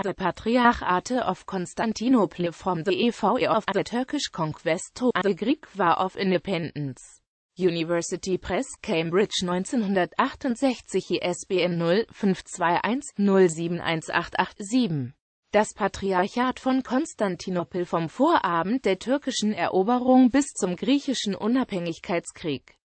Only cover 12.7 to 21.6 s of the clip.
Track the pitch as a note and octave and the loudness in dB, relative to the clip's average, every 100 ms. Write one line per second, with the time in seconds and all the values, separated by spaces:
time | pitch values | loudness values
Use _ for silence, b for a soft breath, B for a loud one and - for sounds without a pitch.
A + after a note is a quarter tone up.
12.7 | E3+ F#3+ B3+ - - G3+ F#3+ F#3 D#3+ E3+ | 2 0 -4 -6 0 4 6 6 4 -4
13.7 | E3+ - E3 - E3+ E3+ - F#3 - G3 | -2 -2 -4 -2 -2 -2 -2 -4 -4 -2
14.7 | B3+ A3+ D3+ B2 - _ _ _ G#3 G#3+ | 0 2 0 -4 -10 _ _ _ 0 0
15.7 | - G3 - G3 F3+ F3 - B3+ - C4 | -2 -4 -2 -2 0 0 0 -2 0 0
16.7 | C4 - B3 E4 - G3+ F3 - F3+ E3+ | 0 0 -2 -2 -2 -4 -2 -4 -4 -2
17.7 | F#3 F3 F3 D#3+ - D4 E4+ F3+ E3+ E3+ | -4 -2 -2 -2 2 2 4 2 0 0
18.7 | B3+ G#3 F#3+ - C#4+ C4+ - G#3 G#3 E3+ | 0 0 0 0 -2 -2 -2 -2 -2 0
19.7 | F#3 F#3+ B3 B3 B3+ B3+ C4+ D4 - F#3 | 2 2 2 6 6 6 4 0 -4 -4
20.7 | F3+ G3+ C#4 C#4 A#3 G#3 F#3+ G#3+ B3+ | -2 0 0 0 -4 -4 -4 0 0